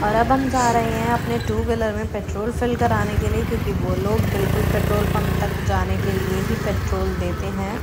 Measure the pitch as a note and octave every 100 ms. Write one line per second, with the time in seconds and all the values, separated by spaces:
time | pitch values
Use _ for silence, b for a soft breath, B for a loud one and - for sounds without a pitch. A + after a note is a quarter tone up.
0 | G#3 A3 A#3 C4+ C4+ B3+ A#3+ A#3 A3+ A3+
1 | A#3 A#3+ - A#3+ A3+ G#3+ A3+ A3+ A3 G#3
2 | A3 G#3+ G3 G3+ G#3+ A#3 A#3+ A#3+ A#3+ G#3+
3 | G#3 - G#3+ G#3+ A3+ A3+ - - - F3+
4 | G3 A3 G#3 G3+ F#3+ F3+ F3 F3+ F3+ -
5 | G#3 F#3 G3 F#3 F#3+ F#3+ - G3 F#3 G3
6 | G#3 F#3+ F#3 F#3 - A3 G#3+ F#3 - F#3+
7 | F#3+ F#3 F3+ E3+ G3 F#3+ G3 A3